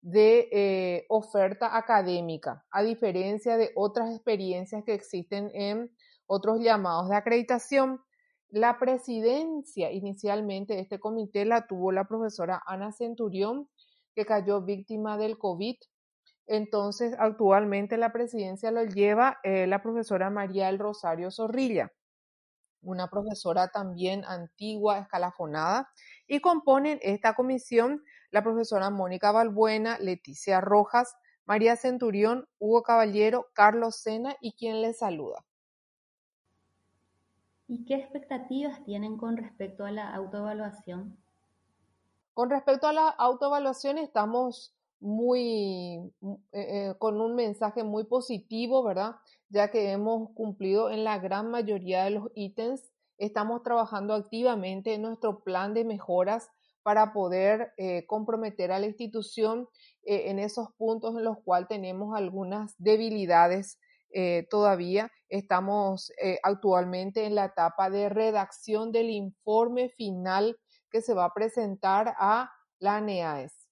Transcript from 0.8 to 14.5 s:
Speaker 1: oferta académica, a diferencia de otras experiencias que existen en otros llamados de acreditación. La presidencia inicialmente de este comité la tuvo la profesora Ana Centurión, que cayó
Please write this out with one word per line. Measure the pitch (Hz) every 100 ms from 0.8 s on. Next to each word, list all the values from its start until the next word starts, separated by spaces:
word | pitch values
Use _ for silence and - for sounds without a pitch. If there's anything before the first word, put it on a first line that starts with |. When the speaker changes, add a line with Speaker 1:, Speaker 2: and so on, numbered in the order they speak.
| 185 175 -
Speaker 1:
oferta | 220 214 202 190 196 233 226
académica, | 220 220 185 180 170 160 - 147 _
a | 196
diferencia | 214 226 220 180 190 208 226 226
de | 220 -
otras | 202 208 226
experiencias | 226 240 214 190 180 190 214
que | 208
existen | 202 - 185 175 202 202
en | - 202 214 240 _ _ _ _
otros | 196 202 226
llamados | 226 214 185 170 185
de | 202
acreditación. | 202 240 233 247 - 277 262 262 _ _ _ _ _
La | 208 233 240
presidencia | 254 254 254 226 226 269 320 311 277 - 165
inicialmente | 190 196 196 208 208 214 196 202
de | 202
este | 190 196
comité | 214 226 208 208
la | 208 233 233
tuvo | 190 185
la | 190 196
profesora | 220 220 208 170 185 -
Ana | 190 208
Centurión, | 208 233 233 220 185 202 262 285 _ _ _ _
que | - 208
cayó | 214 190